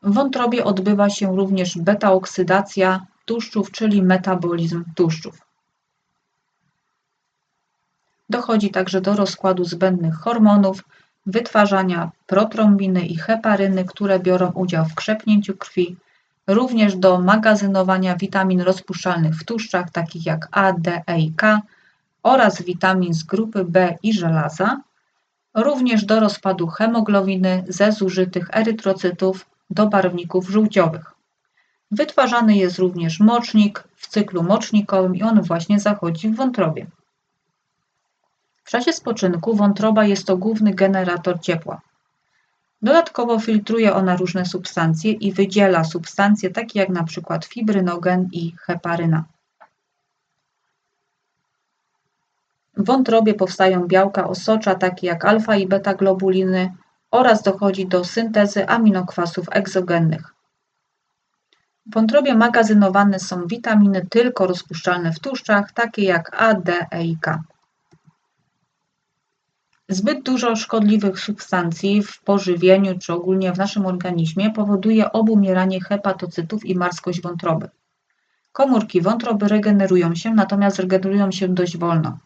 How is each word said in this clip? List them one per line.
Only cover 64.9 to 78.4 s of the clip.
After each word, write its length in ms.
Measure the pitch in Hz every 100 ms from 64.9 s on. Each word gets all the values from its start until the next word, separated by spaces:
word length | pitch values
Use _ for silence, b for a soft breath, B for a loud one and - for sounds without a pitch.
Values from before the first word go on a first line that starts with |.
| 180 170
w 60 | 160
tłuszczach, 520 | 269 254 - 208 208
takie 320 | - 233 233
jak 380 | 196 170 165 -
A, 120 | 226
D, 200 | 208 175 175 165
E 140 | 170 170
i 120 | 160
K. 260 | 160 160 160 _ _ _ _ _ _ _ _ _ _ _ _ _ _ _ _ _ _ _ _ _ _ _ _
Zbyt 340 | 190 208 294
dużo 320 | - 254 240 220
szkodliwych 640 | - 226 208 214 202 185
substancji 840 | - 208 - 185 170 165 196 208
w 180 | 202 -
pożywieniu 800 | - 202 190 175 180 190 196 180
czy 140 | -
ogólnie 400 | 175 175 190 190
w 40 | 175
naszym 280 | 202 208 190
organizmie 680 | 180 180 175 160 190 208
powoduje 600 | 220 202 202 208 220 208
obumieranie 720 | 220 220 220 196 185 185 185
hepatocytów 840 | 185 202 202 185 175 170 165 214 -
i 100 | 180
marskość 460 | 180 175 - 175
wątroby. 480 | 175 175 170 160 - _ _ _ _ _ _ _